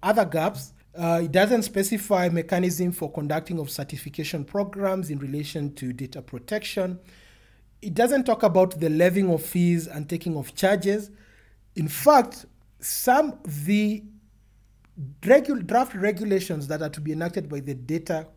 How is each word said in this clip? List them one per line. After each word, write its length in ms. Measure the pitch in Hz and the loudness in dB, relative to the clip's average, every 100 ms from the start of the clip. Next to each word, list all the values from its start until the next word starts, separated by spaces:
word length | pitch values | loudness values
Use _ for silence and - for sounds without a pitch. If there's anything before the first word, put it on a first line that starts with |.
other 220 | 190 214 | 0 2
gaps 480 | 175 156 175 143 - - _ 170 | 2 2 -2 -4 -14 -18 _ -4
uh, 260 | 170 170 | 0 2
it 80 | 165 | 2
doesn't 320 | 185 208 240 | 4 4 4
specify 640 | 202 196 196 214 - 190 180 | 0 -2 -2 -2 0 2 2
mechanism 640 | 170 165 180 180 175 180 | 0 0 0 0 0 -2
for 200 | 175 151 | -2 -6
conducting 480 | - 147 156 165 170 | -6 -4 -4 -4 -6
of 100 | 139 | -6
certification 760 | - 139 143 139 - 151 160 143 | -8 -10 -10 -10 -8 -8 -6 -6
programs 640 | 202 202 196 196 190 151 | -4 -4 -2 -2 -2 -4
in 80 | 143 | -6
relation 560 | 139 147 143 160 143 | -6 -6 -6 -6 -6
to 180 | 143 127 | -6 -8
data 300 | 123 131 139 | -8 -10 -12
protection. 800 | - 123 - 214 - - 185 180 - - - - _ _ _ - | -14 -14 -6 -6 -4 -4 -4 -4 -14 -20 -20 -20 _ _ _ -14
It 140 | 208 165 | -6 2
doesn't 300 | 240 277 247 | 4 4 2
talk 180 | 220 | 2
about 360 | 214 180 185 160 | 4 4 4 2
the 100 | 160 | 0
levying 440 | 156 180 185 185 | 4 4 4 2
of 80 | 160 | 2
fees 460 | - 175 175 170 165 | 0 2 4 2 0
and 200 | 147 147 | -8 -8
taking 300 | 170 170 156 | -6 -4 -6
of 160 | - - | -6 0
charges. 540 | 190 202 196 214 202 - - _ _ _ _ - | 2 2 2 0 -2 -16 -20 _ _ _ _ -6
In 120 | 156 | -4
fact, 580 | - 294 277 240 - - _ _ _ | 2 6 6 6 -4 -20 _ _ _
some 600 | - - - 269 302 - | -8 -2 4 4 4 -2
of 220 | - 147 151 | -8 -6 0
the 380 | 208 208 214 - - _ _ _ _ _ _ _ - 135 - | 2 2 -2 -8 -20 _ _ _ _ _ _ _ -14 -14 -4
regu-, 440 | 190 277 269 254 170 | 4 6 4 -4 0
draft 300 | 233 262 190 | 0 0 0
regulations 720 | 202 185 214 190 180 156 139 | -2 0 0 -2 -2 -6 -6
that 140 | 151 | -6
are 80 | 156 | -6
to 120 | 151 | -6
be 100 | 151 | -6
enacted 380 | 156 170 170 147 | -4 -4 -6 -8
by 100 | 147 | -8
the 140 | 139 | -8
data 540 | 127 123 165 165 160 160 | -8 -4 -6 -4 -6 -6